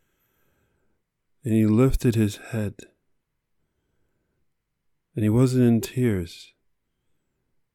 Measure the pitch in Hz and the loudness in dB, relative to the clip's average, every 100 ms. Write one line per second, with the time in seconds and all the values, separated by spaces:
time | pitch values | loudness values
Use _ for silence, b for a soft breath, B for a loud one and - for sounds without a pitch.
0 | _ _ _ _ _ _ _ _ _ _ | _ _ _ _ _ _ _ _ _ _
1 | _ _ _ _ 120 110 107 107 131 - | _ _ _ _ -2 0 2 2 2 0
2 | 127 113 104 - - 113 101 - - _ | 0 0 -2 -4 -10 -8 -8 -10 -20 _
3 | _ _ _ _ _ _ _ _ _ _ | _ _ _ _ _ _ _ _ _ _
4 | _ _ _ _ _ _ _ _ _ _ | _ _ _ _ _ _ _ _ _ _
5 | _ 135 107 117 131 127 120 113 - 127 | _ -4 0 2 2 2 2 2 -2 -4
6 | 120 98 82 - - _ _ _ _ _ | -2 -2 -6 -14 -20 _ _ _ _ _
7 | _ _ _ _ _ _ _ | _ _ _ _ _ _ _